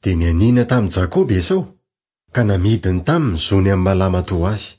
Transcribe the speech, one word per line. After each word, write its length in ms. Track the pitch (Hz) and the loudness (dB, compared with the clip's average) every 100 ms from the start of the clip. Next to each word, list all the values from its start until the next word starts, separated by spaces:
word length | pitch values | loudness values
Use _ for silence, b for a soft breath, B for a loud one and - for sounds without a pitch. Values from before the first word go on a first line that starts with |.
Dia 140 | - 85 | -2 0
nianiana 480 | 82 82 110 123 120 | 0 2 4 2 2
tamin'i 280 | 127 101 | 0 0
Jakoba 400 | 92 90 185 185 | -2 -2 0 0
Esau, 280 | 92 90 190 - - _ _ _ _ _ | 0 0 -2 -4 -14 _ _ _ _ _
ka 80 | - | -2
namidiny 580 | 110 95 98 110 95 92 | 0 2 2 0 0 -2
taminy 340 | 87 165 143 82 | 0 0 0 -4
zony 320 | - 98 95 | 0 2 2
amin'ny 140 | 95 | 2
malamatoa 640 | 92 95 95 90 87 90 87 | 2 2 0 -2 -2 -2 -2
azy. 180 | 107 - | -4 -10